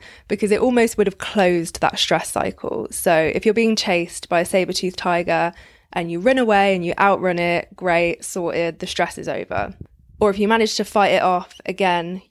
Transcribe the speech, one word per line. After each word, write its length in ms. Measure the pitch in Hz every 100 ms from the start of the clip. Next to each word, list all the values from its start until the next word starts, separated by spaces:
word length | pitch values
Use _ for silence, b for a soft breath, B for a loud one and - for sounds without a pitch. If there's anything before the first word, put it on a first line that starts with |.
| B B -
because 260 | 202 208
it 100 | 208
almost 340 | 254 240 226 -
would 100 | 196
have 120 | -
closed 600 | - 214 180 175 165 -
that 180 | - -
stress 340 | - 170 -
cycle. 560 | - - - - - -
So 400 | - 190 165 156
if 100 | -
you're 80 | 220
being 240 | 208 226 214
chased 540 | 214 175 170 - -
by 100 | 175
a 60 | 180
saber-toothed 500 | 185 175 185 185 -
tiger 560 | 185 170 175 165 170 B B B B
and 180 | 185 170
you 80 | 170
run 200 | 208 262
away 360 | 226 202 196
and 80 | 185
you 120 | 170 -
outrun 400 | 202 190 180 170
it, 380 | 175 175 - -
great, 480 | 185 170 170 -
sorted, 540 | - 196 170 160 170 160
the 80 | 180
stress 320 | - 170 -
is 100 | -
over. 460 | - - - - - - _ _ -
Or 120 | 208
if 80 | 196
you 100 | 208
manage 280 | 226 214 -
to 80 |
fight 280 | 208 214 190
it 100 | 185
off, 380 | 185 180 - - -
again, 560 | 180 185 175 170 185 -